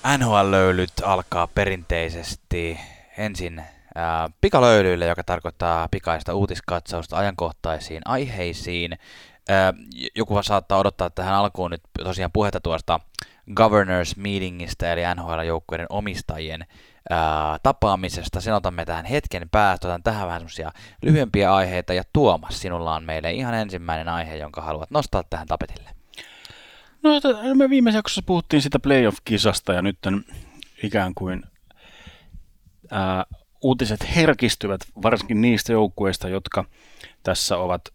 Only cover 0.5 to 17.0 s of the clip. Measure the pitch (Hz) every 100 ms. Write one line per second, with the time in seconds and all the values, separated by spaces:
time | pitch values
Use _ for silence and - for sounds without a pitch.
0.5 | 98 92 90 92 - 98 92 - 87 85
1.5 | - 98 92 82 85 82 85 82 - _
2.5 | 87 82 82 - - _ - 107 92 87
3.5 | 80 78 - _ 82 82 82 80 _ 202
4.5 | 147 123 107 92 87 85 85 85 87 85
5.5 | - 87 82 82 95 85 80 - 98 101
6.5 | 90 - 87 - 85 80 82 101 87 85
7.5 | - 82 80 - 80 - 127 135 101 87
8.5 | 82 - 87 85 82 - - - _ -
9.5 | 98 92 - - 62 62 - 113 101 101
10.5 | 101 - 98 98 - 87 - 92 98 101
11.5 | - 87 85 _ - 90 92 87 107 104
12.5 | 95 87 80 - 82 - - - _ -
13.5 | 101 113 104 95 90 85 - 101 98 92
14.5 | 90 85 - 85 85 87 87 85 82 82
15.5 | 82 - 82 85 101 104 90 - 78 78
16.5 | 80 80 - - _